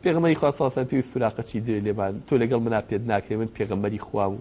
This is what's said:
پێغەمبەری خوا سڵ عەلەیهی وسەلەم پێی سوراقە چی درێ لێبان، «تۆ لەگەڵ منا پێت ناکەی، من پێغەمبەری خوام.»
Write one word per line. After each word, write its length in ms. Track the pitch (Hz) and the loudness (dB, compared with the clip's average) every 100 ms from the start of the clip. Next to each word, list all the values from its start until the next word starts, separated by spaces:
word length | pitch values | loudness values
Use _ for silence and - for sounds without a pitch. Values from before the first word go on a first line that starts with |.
پێغەمبەری 320 | 180 165 165 156 | 2 2 4 4
خوا 100 | 147 | 2
سڵ 100 | 135 | 2
عەلەیهی 120 | 135 | 0
وسەلەم 160 | 131 127 | 0 0
پێی 120 | 135 123 | 0 -2
سوراقە 320 | 123 113 - 113 | 0 -2 -2 -6
چی 80 | 110 113 | -6 -2
درێ 140 | 107 104 | -2 0
لێبان، 280 | 104 98 101 - | 0 -2 -4 0
«تۆ 60 | 135 | 2
لەگەڵ 180 | 117 120 117 | 4 2 2
منا 160 | 110 - | 0 0
پێت 140 | 104 117 | -4 0
ناکەی، 240 | 101 - 110 | -2 0 -4
من 80 | 113 - | -4 -4
پێغەمبەری 420 | 104 98 101 104 | -2 0 -2 -4
خوام.» 340 | - 107 98 98 | -4 0 0 -2